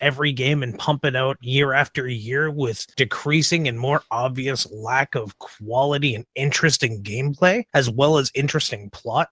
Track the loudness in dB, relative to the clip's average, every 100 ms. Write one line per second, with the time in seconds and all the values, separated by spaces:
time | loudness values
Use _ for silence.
0 | -2 0 0 0 0 0 -2 -2 -2 0
1 | 0 0 0 -2 -2 2 2 2 0 -2
2 | -4 -6 -4 -2 -2 0 -2 -2 -8 -2
3 | -2 0 0 2 2 0 0 -2 0 0
4 | -2 -2 -2 -2 -4 -4 -6 -8 -2 0
5 | 0 -2 -6 -10 -20 -14 -4 2 2 2
6 | 0 -2 -6 -4 -2 2 2 2 0 -4
7 | -6 -4 -2 2 2 2 0 2 2 4
8 | 4 4 2 0 0 0 -2 -6 -10 -12
9 | -4 -2 0